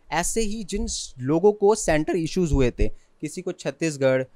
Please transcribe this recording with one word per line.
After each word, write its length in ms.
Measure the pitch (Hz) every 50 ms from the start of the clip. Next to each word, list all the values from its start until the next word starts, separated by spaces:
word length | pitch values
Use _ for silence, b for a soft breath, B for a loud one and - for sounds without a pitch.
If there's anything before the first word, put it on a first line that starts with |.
| b b 143
ऐसे 280 | 160 175 - - 226
ही 240 | 226 208 208 226 208
जिन 220 | - - 208 233
स-, 280 | 214 - - - - - 127
लोगों 340 | 123 131 151 165 180 208 208
को 220 | 208 202 196 220
सेंटर 420 | 220 - - 160 151 156 - 349
इश्यूज 360 | 370 160 151 - 190 180 156 139
हुए 180 | 139 131 120
थे, 180 | - - - 113
किसी 540 | - - _ _ _ _ - 151 - 190 180
को 100 | 185 175
छत्तीसगढ़ 720 | - - 156 135 - 165 165 151 135 135 131 131 131 131 - _